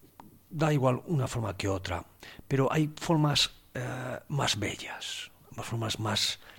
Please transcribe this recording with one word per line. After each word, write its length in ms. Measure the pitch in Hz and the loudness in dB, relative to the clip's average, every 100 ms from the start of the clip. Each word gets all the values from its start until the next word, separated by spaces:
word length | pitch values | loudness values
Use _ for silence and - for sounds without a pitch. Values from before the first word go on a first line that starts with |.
| - - - - - | -20 -20 -20 -20 -10
da 240 | 156 156 | 0 2
igual 300 | 147 131 123 - | 4 4 2 0
una 220 | 156 123 | 0 0
forma 280 | 123 107 92 | -2 -4 -2
que 120 | 98 | 0
otra, 360 | 95 92 85 - - - - - | 0 -2 -6 -6 -16 -20 -14 -2
pero 240 | 135 - | 2 4
hay 200 | 156 151 - | 4 2 0
formas, 560 | - 160 147 143 - - - - | 2 4 6 4 0 -2 -14 -8
eh, 440 | 123 127 127 - - | -6 -6 -6 -8 -4
más 280 | 143 123 104 | -2 0 0
bellas, 720 | 101 - - - - - - - - - | -2 -4 -10 -10 -10 -10 -12 -16 -18 -12
más 120 | 107 | -6
formas 320 | 117 113 - | -4 -2 -2
más 400 | 107 107 - - - | -2 0 0 -2 -8